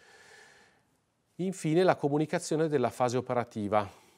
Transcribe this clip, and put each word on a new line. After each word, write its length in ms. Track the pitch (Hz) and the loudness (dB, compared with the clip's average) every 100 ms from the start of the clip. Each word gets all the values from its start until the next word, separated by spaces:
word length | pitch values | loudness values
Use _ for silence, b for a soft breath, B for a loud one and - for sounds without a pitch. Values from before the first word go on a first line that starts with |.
| B B B B B B B B B _ _ _ _ - | B B B B B B B B B _ _ _ _ -6
Infine 480 | 185 180 160 160 | -6 -4 0 4
la 140 | 185 139 | 4 2
comunicazione 720 | 147 147 151 175 - 156 160 | 0 0 0 -2 -2 -2 0
della 220 | 147 120 | 2 0
fase 260 | - 123 123 | 0 0 0
operativa, 720 | 120 120 117 113 101 104 98 B B | -2 -4 -4 -6 0 0 -2 B B